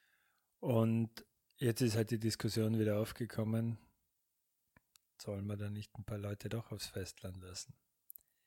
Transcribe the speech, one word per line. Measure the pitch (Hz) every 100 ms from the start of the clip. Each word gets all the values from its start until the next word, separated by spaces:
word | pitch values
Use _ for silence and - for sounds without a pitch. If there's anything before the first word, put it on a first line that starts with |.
| _ _ _ _ _ _
Und | 160 117 113 113 113 - - _ _ -
jetzt | 123 110
ist | 123 110
halt | 107
die | 117
Diskussion | 110 - 113 107 110 113
wieder | 107 104
aufgekommen, | 110 - 113 - 110 113 113 113 - _ _ _ _ _ _ _ _ _ _ - _ -
sollen | - 101 101
wir | 104
da | 104
nicht | 104 104 -
ein |
paar | 101 107
Leute | 101 101 104
doch | 113 -
aufs | 104 -
Festland | - 92 - 95 92
lassen? | 92 92 - - _ _ - - _ _